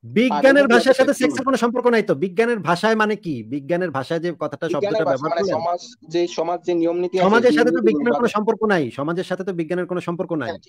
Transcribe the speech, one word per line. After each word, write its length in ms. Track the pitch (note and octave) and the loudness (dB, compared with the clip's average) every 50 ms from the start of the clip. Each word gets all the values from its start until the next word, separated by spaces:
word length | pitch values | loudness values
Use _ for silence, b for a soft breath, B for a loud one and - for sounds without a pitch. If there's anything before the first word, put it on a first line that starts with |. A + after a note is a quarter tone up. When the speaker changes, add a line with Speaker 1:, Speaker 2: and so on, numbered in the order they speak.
| - | -16
Speaker 1:
বিজ্ঞানের 400 | A#2 A#2+ G3 B3 C4 - D4 C4+ | -2 0 0 2 2 2 4 4
Speaker 2:
পানির 200 | C4+ C4+ C#4+ C#4 | 6 6 6 6
বোতল 100 | B3 A#3 | 6 4
Speaker 1:
ভাষার 200 | A#3+ A3+ C4 C4 | 4 4 4 2
সাথে 40 | |
Speaker 2:
সেক্স 220 | C4 C4 C#4 C4+ - | 4 2 2 2 0
করবো। 60 | - | 0
Speaker 1:
সেক্সের 200 | D4+ C4 - B3+ | -2 -2 -2 0
কোনো 120 | C4 C4 | 0 2
সম্পর্ক 300 | - A#3 A#3+ A3+ A#3+ A#3 | 2 0 0 -2 0 0
নাই 160 | A#3+ A#3 A3 G#3 | 2 2 2 2
তো। 120 | G#3 D#3+ | 0 0
বিজ্ঞানের 440 | C3+ E3 G3 F3 E3+ A3+ A#3+ A#3+ G#3+ | 0 0 -2 0 0 0 0 0 -2
ভাষায় 360 | D#3 D#3 F3 E3+ - A3 A3 | 0 0 0 2 2 0 2
মানে 200 | A3 G#3+ G#3 G#3+ | 2 2 0 -2
কি? 280 | G#3 - E3+ C#3+ A#2 G#2+ | -4 -4 -6 -6 -6 -8
বিজ্ঞানের 480 | A2 C3 D3 C#3 C#3 F3 F3 F#3 F3 | -8 -8 -8 -4 -2 -2 -2 -2 -4
ভাষায় 280 | C3+ C3+ C3 - E3 E3+ | -4 -6 -4 -4 -4 -4
যে 160 | D#3 F3 D#3 _ | -4 -6 -6 _
কথাটা, 280 | D#3 D3 D3 - E3+ | -6 -8 -6 -6 -6
Speaker 2:
বিজ্ঞানের 240 | D#3+ F3+ - - G3+ | -4 -2 -2 -2 -2
Speaker 1:
শব্দটা 140 | D#3+ E3 D#3+ | -2 -2 0
Speaker 2:
ভাষা 120 | F3 D3 | 0 -2
Speaker 1:
ব্যবহার 120 | - D3 D#3+ | -2 -2 -4
Speaker 2:
মানে 120 | - A3+ | -2 -2
Speaker 1:
করলেন। 140 | G3+ F#3+ D#3+ | -2 -2 -2
Speaker 2:
সমাজ, 560 | D#3+ E3 E3+ F3 F3+ - - - _ - - | -2 -2 -4 -4 -6 -8 -18 -20 _ -18 -4
যে 160 | D#3+ F3 F3 | -2 -2 -2
সমাজ 320 | F3 - - D#3+ E3+ F3 E3+ E3+ | -2 -2 -4 -2 -2 -4 -4 _
যে 100 | F3+ F3 | -2 0
নিয়ম 220 | E3+ E3 E3 E3+ | 0 0 0 0
নীতি 240 | F3 F3+ F3 - F#3 | -2 -4 -4 0 2
আছে, 100 | F3+ F#3+ | 2 4
Speaker 1:
সমাজের 220 | G#3+ A#3 A#3 B3 | 4 6 4 4
Speaker 2:
নিয়ম 80 | - - | 4 4
Speaker 1:
সাথে 120 | A#3+ B3 | 4 2
তো 40 | - | 2
Speaker 2:
নীতিগুলো 100 | - A3 | 2 2
Speaker 1:
বিজ্ঞানের 280 | A3 - D4 A#3 A#3+ A#3 | 2 2 2 0 0 2
কোনো 140 | D3 A#3 | 2 0
Speaker 2:
তাদের 60 | A3 - | 0 0
Speaker 1:
সম্পর্ক 300 | G#3+ G#3+ A3 A3 - A3 | 0 0 0 -2 0 2
নাই। 280 | G#3+ G3+ E3+ C#3+ A#2 | 2 2 2 0 -2
সমাজের 320 | - - C#3+ D#3 E3+ F3+ F3 | -4 -4 -4 -4 -4 -4 -4
সাথে 200 | - F#3 F3+ F#3+ | -6 -6 -6 -6
তো 100 | G3+ F#3 | -6 -4
বিজ্ঞানের 320 | E3+ E3 D3+ F3+ F3+ F3+ | -6 -4 -4 -4 -4 -4
কোনো 160 | F3 F3+ F3+ | -4 -6 -6
সম্পর্ক 300 | - F3 E3+ E3 F3+ - | -4 -6 -6 -6 -4 -4
নাই। 180 | E3+ D3+ B2 A2+ | -4 -4 -4 -6
Speaker 2:
হ্যাঁ, 100 | E3 - _ | -8 -10 _